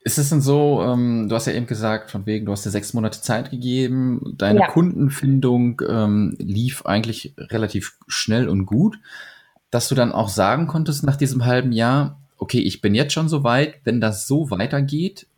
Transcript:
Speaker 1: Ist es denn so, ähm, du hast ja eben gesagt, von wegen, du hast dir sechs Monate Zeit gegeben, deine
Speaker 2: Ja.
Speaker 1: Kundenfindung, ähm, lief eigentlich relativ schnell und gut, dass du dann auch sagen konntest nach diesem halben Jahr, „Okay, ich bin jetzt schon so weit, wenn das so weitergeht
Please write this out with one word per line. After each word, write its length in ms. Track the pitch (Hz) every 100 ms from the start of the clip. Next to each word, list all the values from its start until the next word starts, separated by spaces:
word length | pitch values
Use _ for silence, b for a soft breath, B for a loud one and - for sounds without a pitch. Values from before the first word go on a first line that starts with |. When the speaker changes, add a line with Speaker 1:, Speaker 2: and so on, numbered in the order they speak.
Speaker 1:
Ist 180 | 113 151
es 100 | 143
denn 120 | 156
so, 420 | 139 147 147 131
ähm, 440 | 104 123 120 117 107
du 80 | 117
hast 120 | 127
ja 60 |
eben 120 | 107 117
gesagt, 460 | 107 110 110 -
von 160 | 104 104
wegen, 180 | 107 104
du 60 |
hast 120 | 101 107
dir 40 |
sechs 240 | 101 98
Monate 260 | 120 110 -
Zeit 280 | - 113 -
gegeben, 840 | 123 127 127 127 131 127 123 - -
deine 240 | 196 208
Speaker 2:
Ja. 60 | 180
Speaker 1:
Kundenfindung, 1120 | 165 175 - 139 139 139 135 131 123 120 117 -
ähm, 460 | 110 107 104 101 -
lief 480 | - 101 127 - -
eigentlich 480 | 104 113 110 - -
relativ 600 | - 113 107 98 - - -
schnell 400 | - - 110 120
und 200 | 95 95
gut, 320 | 110 214 - B B B B B B _
dass 180 | 120 -
du 60 | 135
dann 160 | 120
auch 180 | - 104
sagen 380 | 101 98 135 139
konntest 360 | 160 160 139
nach 140 | 143 139
diesem 280 | 131 127 123
halben 260 | 123 127
Jahr, 500 | 113 117 135 143 - - -
„Okay, 220 | - 123
ich 220 | - -
bin 120 | 104
jetzt 200 | 107 147
schon 140 | 160 160
so 160 | 156
weit, 360 | 127 123 151 -
wenn 160 | 117 117
das 280 | 107 101 -
so 240 | 143 151
weitergeht 760 | 92 117 143 139 147 185 - -